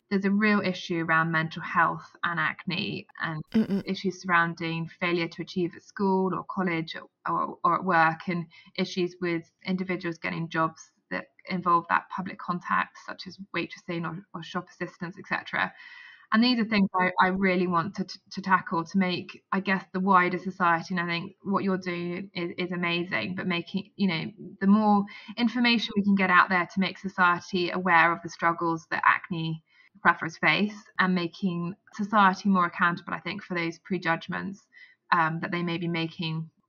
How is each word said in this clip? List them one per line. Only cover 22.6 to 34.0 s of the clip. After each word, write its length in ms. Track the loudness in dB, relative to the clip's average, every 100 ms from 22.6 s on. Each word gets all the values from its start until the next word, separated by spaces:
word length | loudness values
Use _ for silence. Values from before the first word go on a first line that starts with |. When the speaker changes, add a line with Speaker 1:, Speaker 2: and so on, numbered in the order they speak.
| -4
Speaker 1:
amazing, 640 | -2 -2 -2 -2 -4 -4 -4
but 100 | -2
making, 440 | -2 -2 -6 -6
you 140 | -2 0
know, 160 | 0 -4 -10 -16 -2
the 60 | 4
more 380 | 6 6 4 2 -6 -14 -2
information 540 | 0 2 4 4 2
we 80 | 0
can 140 | 4 4
get 140 | 6
out 180 | 6 6
there 180 | 4 0
to 60 | 0
make 180 | -2 -2
society 720 | -8 2 4 4 0 -2 0
aware 400 | 0 4 6 6
of 100 | 2
the 80 | -6
struggles 540 | -2 0 0 0 -2 -4
that 140 | 2 2
acne 560 | 2 0 -4 -4 -6 _ _ _ -2
sufferers 320 | 0 2 -2 -2
face, 360 | 2 2 2 -2 -12 -2
and 160 | 0
making 600 | 2 0 -2 -4 -2 -4 -8 _
society 560 | -8 -2 4 4 4 2
more 180 | 4 2
accountable, 480 | 2 0 0 -6
I 60 | -8
think, 240 | -8 -10
for 100 | -6
those 240 | -4 -4 -6
prejudgments, 880 | -6 -4